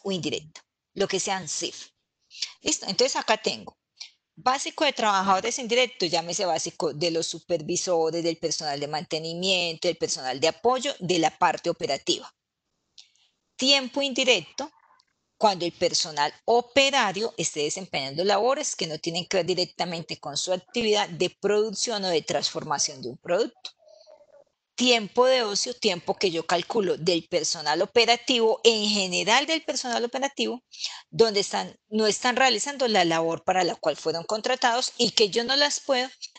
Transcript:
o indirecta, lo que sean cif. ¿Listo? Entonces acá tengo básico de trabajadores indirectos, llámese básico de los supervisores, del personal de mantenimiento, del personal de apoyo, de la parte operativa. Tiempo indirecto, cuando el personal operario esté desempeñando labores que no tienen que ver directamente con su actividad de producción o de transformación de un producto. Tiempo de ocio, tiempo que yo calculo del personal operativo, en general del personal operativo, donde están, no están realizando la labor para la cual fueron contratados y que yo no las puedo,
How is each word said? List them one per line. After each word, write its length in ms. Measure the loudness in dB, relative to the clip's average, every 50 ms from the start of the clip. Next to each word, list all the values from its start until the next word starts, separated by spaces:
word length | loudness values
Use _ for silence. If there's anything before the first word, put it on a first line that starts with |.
| -6
o 80 | -6
indirecta, 540 | -6 -4 -4 -4 -6 -6 -8 -12 -20 -20 -20 _ _ _ _ _ -4
lo 140 | -2 -2
que 120 | 0 0 -2
sean 300 | -2 -2 -4 -4 -6 -8
cif. 400 | -6 -6 -6 -8 -8 -12 -18 -20 _ _ _ _ _ _ _ _ -14 -10 -10 -10 -10 _
¿Listo? 240 | -4 -4 -4 -2 -4
Entonces 280 | -4 0 2 2 2 0
acá 200 | 0 0 0 0
tengo 400 | 0 0 -4 -6 -6 -8 -16 -20 _ _ _ _ -20 -20 -20 _ _ _ _ _
básico 500 | -4 -2 0 0 0 -2 -6 -4 -2 0
de 80 | 0 0
trabajadores 680 | 0 0 2 2 2 4 4 2 2 2 -2 -4 -4
indirectos, 500 | -4 0 2 2 2 2 0 -2 -2 0
llámese 360 | 0 0 -2 -2 -4 -2 0
básico 480 | 0 0 0 -2 -6 -4 -4 -4 -4 -2
de 180 | -2 -2 -2
los 160 | 0 -2 -2
supervisores, 960 | -4 -6 -8 -4 -4 -4 -2 -2 -2 -4 -2 0 0 0 2 2 0 0 -2 -2
del 140 | -2 -2
personal 420 | -2 -4 -4 -4 -4 -4 -4 -6 -4
de 80 | -6
mantenimiento, 1000 | -6 -6 -6 -6 -6 -6 -6 -6 -6 -6 -2 0 0 0 0 0 -2 -4 -2 -2
del 100 | -2 0
personal 420 | 0 -2 -4 -4 -4 -4 -4 -2 2
de 80 | 2
apoyo, 480 | 0 2 2 2 2 2 2 0 -4 -6 -4
de 200 | -2 0 2 2
la 180 | 2 2 2
parte 320 | 2 2 2 2 0 -2 -4
operativa. 640 | -4 -4 -4 -4 -4 -2 -2 -2 -2 -2 -6 -12 -20 _ _ _ _ _ _ _ _ _ _ _ _ -20 -20 _ _ _ _ _ _ _ _ _ _
Tiempo 440 | -2 2 2 4 2 2 -2 -4 -4
indirecto, 680 | -4 -2 -2 0 2 4 2 2 0 -6 -12 -12 -12 -12 _ _ _ _ _ _ _ _ _ _ _ _ _ 2
cuando 260 | 2 2 2 0 -4
el 60 | -6
personal 640 | -2 -2 -2 0 0 -2 -4 -2 -2 -2 -2 -2 -2 -4 _
operario 880 | 2 2 2 2 2 2 4 4 4 4 2 2 0 0 -2 -4 -4 -4
esté 240 | -4 -6 -4 -4 -4
desempeñando 640 | -4 -4 -4 -6 -8 -6 -6 -6 -6 -4 -4 0 2
labores 520 | 2 2 2 2 2 0 -2 -4 -6 -6
que 120 | -6 -6
no 100 | -6 -6
tienen 300 | -6 -6 -4 -4 -4 -4
que 100 | -2 0
ver 80 | 0 0
directamente 760 | 0 0 -2 -2 -4 -4 -4 -4 -4 -6 -8 -8 -10 -12 -12
con 160 | -12 -8 -6
su 160 | -6 -4 -2
actividad 580 | -4 -4 -6 _ -4 -2 0 2 2 2 0 -2
de 200 | -2 -2 -2 -2
producción 760 | -2 _ 0 2 2 2 0 0 -2 -4 -4 -4 -4 -4 -2
o 40 | 0
de 140 | 0 0 0
transformación 800 | -2 -2 -2 -2 -4 -4 -6 -6 -4 -2 -2 -2 -2 -4 -8 -12
de 60 | -12
un 80 | -12
producto. 540 | -10 -4 -2 0 0 0 -2 -6 _ -18 -18 -18 _ _ -20 -20 -20 _ -20 -20 -20 _ _ _ -20 _ _ _ _ _ _ _
Tiempo 520 | 0 2 4 4 2 0 0 2 4 4
de 160 | 4 4 2
ocio, 340 | 0 0 -2 -4 -4 -4 -4
tiempo 400 | -2 -2 -2 -2 -2 -2 -4 -2
que 140 | 0 0 0
yo 160 | 0 -2 0
calculo 520 | 0 0 0 0 -2 -2 0 0 0 0
del 300 | 0 2 2 2 0 0
personal 540 | -2 -2 -2 -2 -2 -4 -4 -2 0 0 0
operativo, 800 | 0 2 4 4 4 4 4 2 2 0 2 4 4 2 2 4 6
en 240 | 4 4 4 2 0
general 580 | 0 0 0 0 -2 -2 2 4 4 4 4
del 160 | 2 0 -2 -2
personal 400 | -4 -4 -4 -4 -4 -2 -2 -2
operativo, 580 | -2 -2 -2 -4 -4 -2 -2 -4 -2 -4 -6 -12 _ -12 -10 -10 -10 -10 -12 -16 _
donde 300 | 4 4 4 4 4 0
están, 400 | 0 0 -2 -4 -6 -6 -10 _ _
no 180 | -4 0 2 2
están 300 | 2 2 2 0 0 4
realizando 520 | 4 4 4 4 2 -2 -4 -2 -2 0
la 180 | 2 4 4 4
labor 380 | 4 2 2 0 0 -2 -2 -2
para 200 | 0 2 2 2
la 120 | 0 -2
cual 200 | -2 -2 -2 -2
fueron 280 | -2 -2 -4 -4 -4 -4
contratados 680 | -4 -4 -2 0 -2 0 2 2 2 2 2 0 -2 0
y 140 | 0 0 2
que 180 | 4 4 4 4
yo 140 | 2 0 -2
no 120 | 0 0
las 240 | 2 2 0 0 -2
puedo, 280 | -2 0 0 0 -2 -4 -8 -14 -18 -18 -18